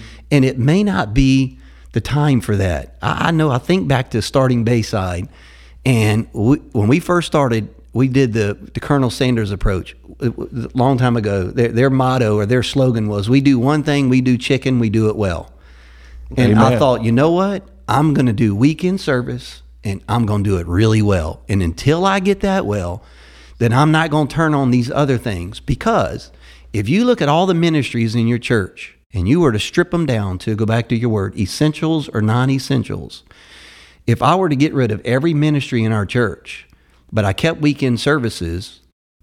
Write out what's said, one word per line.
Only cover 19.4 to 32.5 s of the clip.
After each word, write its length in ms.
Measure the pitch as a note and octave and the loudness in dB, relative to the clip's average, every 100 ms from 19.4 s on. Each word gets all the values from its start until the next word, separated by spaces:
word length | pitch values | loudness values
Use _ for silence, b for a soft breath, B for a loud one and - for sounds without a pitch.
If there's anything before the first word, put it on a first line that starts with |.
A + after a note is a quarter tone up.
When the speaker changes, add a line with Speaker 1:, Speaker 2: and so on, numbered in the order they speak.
| - - - - | -12 -20 -20 -12
Speaker 1:
and 180 | G#2 F#2+ - | -8 -8 -2
I'm 160 | A#2 G#2+ | 0 0
gonna 160 | G#2 | 0
do 140 | G2+ F#2 | 0 0
it 100 | E2 | 0
really 360 | F2 A2 A2 | 2 2 2
well. 400 | G#2 F#2 D#2+ - - | 2 0 -2 -8 -4
And 140 | G2 | -2
until 420 | E2+ E2 C#3 D#3+ G3 | -2 -2 0 2 2
I 120 | G3 | 0
get 200 | F#3+ G3 | 0 0
that 260 | G3 F#3+ G3+ | 0 -2 -2
well, 360 | G#3 F2 F2+ B B B B B B | -4 -6 -8 B B B B B B
then 140 | A#2 | 0
I'm 200 | B2 D3+ | 2 2
not 180 | D#3 E3 | 2 0
gonna 180 | D3+ C#3+ | 0 -2
turn 260 | D3 D#3+ | 0 0
on 160 | D3 C3 | 2 2
these 180 | B2 A#2+ | 0 0
other 280 | D3 C#3+ A#2+ | 0 0 0
things." 420 | A#2+ F#2 F2 - | -2 -6 -8 -10
Because 720 | - - A3+ G#3 F2+ - - - b b b | -6 -4 0 0 -2 -6 -14 -20 b b b
if 160 | G2+ G#2 | -6 -2
you 160 | F#3+ | 0
look 160 | B3 A#3+ | 2 2
at 60 | C#3+ | 2
all 180 | D#3 F#3+ | 2 2
the 80 | |
ministries 600 | E3 E3+ D#3 B2 A#2+ A2+ A#2+ | 2 2 0 -2 -2 -2 0
in 100 | A2+ | 0
your 120 | A#2+ | -2
church, 580 | - A#2 F2+ - - _ _ | 0 -2 -2 -10 -20 _ _
and 160 | F2+ F2+ | -4 0
you 100 | E3 | 2
were 120 | D#3 | 2
to 80 | G#2+ | 0
strip 300 | - - F3 | -2 0 0
them 140 | E3+ D3+ | 0 0
down 320 | A2+ G2 F#2 | -2 -2 -4
to, 180 | - G#2+ | -4 -2
go 100 | A2 | 0
back 220 | A2+ A2+ | 0 0
to 80 | A#2 | -2
your 140 | A#2+ | 0
word, 260 | G#2+ F#2+ - | -2 -2 -4
essentials 680 | G2 - D3+ D3+ D#3+ D#3+ - | -4 0 -2 0 -2 -2 -4
or 120 | - | -2
non-essentials, 1000 | G#2+ A#2 C3 | 0 2 2